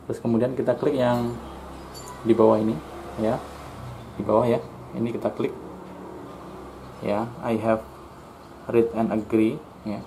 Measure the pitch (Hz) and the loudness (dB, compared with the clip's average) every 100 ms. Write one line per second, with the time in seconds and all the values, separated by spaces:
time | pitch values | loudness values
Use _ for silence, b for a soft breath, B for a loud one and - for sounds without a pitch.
0 | - 117 120 113 127 135 123 - 143 135 | -8 -4 2 2 2 2 0 2 2 4
1 | 123 120 120 120 - - - - - - | 4 2 0 -4 -10 -12 -14 -14 -14 -14
2 | - - 110 113 110 110 110 113 - - | -14 -4 4 8 10 8 4 0 -6 -12
3 | - - 110 - - - - - - - | -10 -2 0 0 -6 -14 -14 -12 -12 -12
4 | - - 104 107 120 117 - - - 120 | -12 -6 4 4 6 2 0 -14 -10 -4
5 | 117 113 104 - 120 - - - - - | -2 0 -4 -2 -4 -4 -12 -14 -14 -14
6 | - - - - - - - - - - | -14 -12 -14 -14 -14 -14 -14 -14 -16 -6
7 | 110 104 117 - 123 113 113 110 - - | -2 0 -2 -6 -2 0 2 0 -2 -16
8 | - - - - - - - 117 113 107 | -18 -18 -18 -20 -20 -12 2 4 4 2
9 | 110 110 107 113 113 151 - - 107 101 | 2 0 2 4 4 2 -10 -10 -8 -8